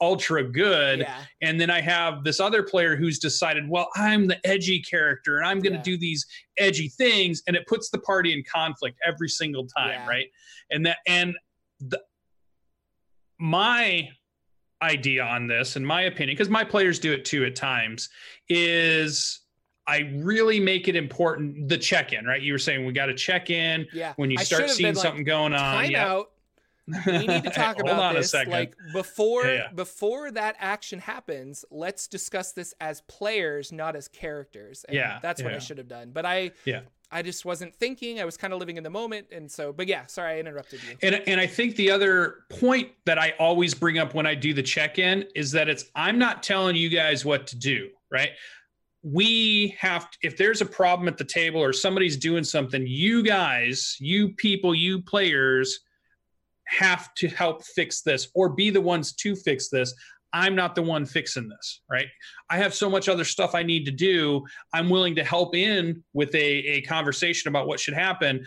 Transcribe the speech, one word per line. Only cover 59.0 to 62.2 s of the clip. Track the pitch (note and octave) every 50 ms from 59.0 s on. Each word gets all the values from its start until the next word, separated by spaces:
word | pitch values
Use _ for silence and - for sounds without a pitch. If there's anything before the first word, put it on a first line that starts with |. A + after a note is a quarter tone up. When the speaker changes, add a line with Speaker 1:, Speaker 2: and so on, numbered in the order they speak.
| C#3+ - -
Speaker 1:
to | - - G#3 G3
fix | F#3 - D#3+ C#3 C3 - -
this. | C#3 C3 B2+ B2 - - - - - _ _ - -
I'm | E3+ F#3 G3 F#3+
not | F#3 F3+ E3+ F3
the | F3
one | E3 E3 D#3+ D3+ C#3+
fixing | C3+ - E3 D#3 - - C3 A#2 G#2+
this, | G#2 - - - - - _ -
right? | C3 B2+ C#3 C3+ - -